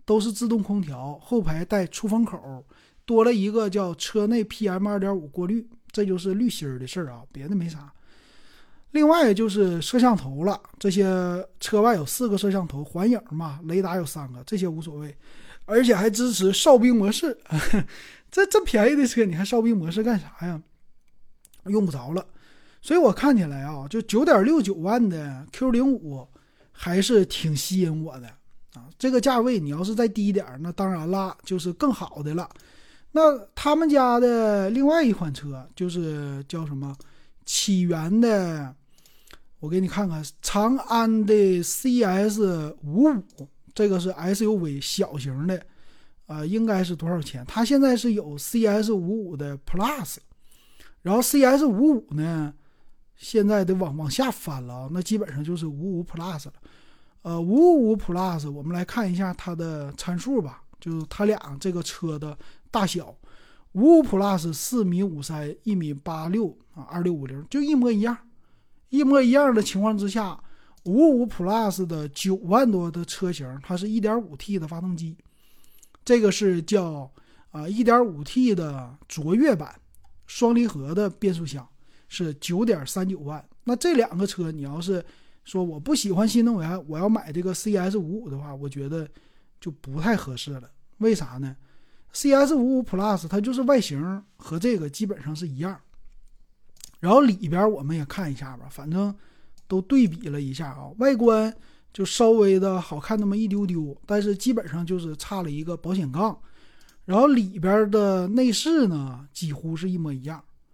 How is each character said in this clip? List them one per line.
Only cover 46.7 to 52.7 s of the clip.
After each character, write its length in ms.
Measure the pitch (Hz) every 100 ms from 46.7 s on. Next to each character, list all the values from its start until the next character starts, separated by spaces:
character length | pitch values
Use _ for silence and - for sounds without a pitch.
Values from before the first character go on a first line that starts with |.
| 190
是 120 | 175
多 140 | 165 165
少 100 | 175
钱？ 220 | 147 127 123
它 180 | 220
现 160 | 233 277
在 140 | 269 247
是 160 | 240
有 240 | 208 151 147
C 280 | - 233
S 260 | 214 208 214
五 340 | 202 170 220
五 100 | 185
的 220 | 143 143 139
Plus， 580 | - 180 233 294 180 - _ _ - _ _ - - -
然 140 | 175
后 60 | 220
C 220 | 240 285
S 220 | 254 277
五 300 | 294 196 302
五 180 | 247 -
呢， 400 | 147 160 165 147 - _